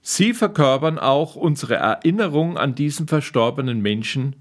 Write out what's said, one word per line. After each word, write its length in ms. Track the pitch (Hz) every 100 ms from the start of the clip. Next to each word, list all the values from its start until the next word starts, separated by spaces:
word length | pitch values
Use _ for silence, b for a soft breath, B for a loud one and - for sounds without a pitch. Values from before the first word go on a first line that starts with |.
Sie 320 | - - 208
verkörpern 640 | 233 208 208 139 135 156 160
auch 380 | 135 139 156 -
unsere 380 | 165 143 120
Erinnerung 840 | 113 87 - 165 202 196 147 165 175
an 160 | 139
diesen 320 | 123 147 143 156
verstorbenen 720 | 156 135 123 117 131 131 117
Menschen, 560 | 101 107 107 135 135 135